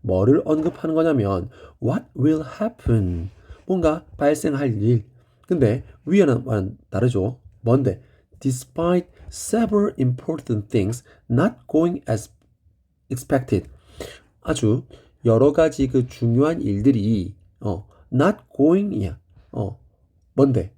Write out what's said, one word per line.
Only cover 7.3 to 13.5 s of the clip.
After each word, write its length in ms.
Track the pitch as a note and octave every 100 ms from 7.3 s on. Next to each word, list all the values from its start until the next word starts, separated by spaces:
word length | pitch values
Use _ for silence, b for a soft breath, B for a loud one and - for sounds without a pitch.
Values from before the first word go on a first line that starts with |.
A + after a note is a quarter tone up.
| B2 - _
뭔데? 420 | A2+ C3 A#2 F2+ b b b -
Despite 680 | C#3 B2+ - - E3+ F3+ - b b
several 600 | - - A3 A3 G#3 G#3 -
important 680 | B2+ B2+ - D#3+ - G#2+ G#2
things 340 | A#2 F#2+ A#2+ b b _
not 260 | A#2+ F#3+ - -
going 320 | D3+ E3+ F3 -
as 200 | G#2+ - _ _ _ _ _ _ _ _
expected. 600 | B2+ - C#3 B2+